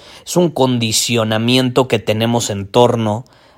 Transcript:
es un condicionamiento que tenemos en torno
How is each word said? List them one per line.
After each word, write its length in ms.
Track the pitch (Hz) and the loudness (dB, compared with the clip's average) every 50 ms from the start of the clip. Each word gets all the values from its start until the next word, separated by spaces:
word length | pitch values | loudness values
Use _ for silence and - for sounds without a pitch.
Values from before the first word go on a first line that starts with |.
| - - - - - | -20 -20 -20 -20 -12
es 100 | - - | -4 0
un 140 | 175 180 165 | 0 0 0
condicionamiento 1400 | - 127 131 127 127 120 117 110 110 - - - 117 117 110 110 110 110 113 120 127 131 127 127 123 135 127 - | 0 0 0 2 2 0 -2 -2 -2 -2 -2 -2 -2 -2 0 0 -2 -2 0 2 2 2 2 0 2 0 0 0
que 100 | - 113 | 0 -4
tenemos 520 | - - 107 107 113 117 120 120 113 - | -2 -2 -2 0 0 0 0 -2 -2 -4
en 180 | 104 98 98 98 | -6 -6 -6 -2
torno 560 | - 123 120 117 117 117 113 107 104 113 127 _ _ _ _ _ _ | 2 4 4 4 4 0 -2 -2 -4 -4 -8 _ _ _ _ _ _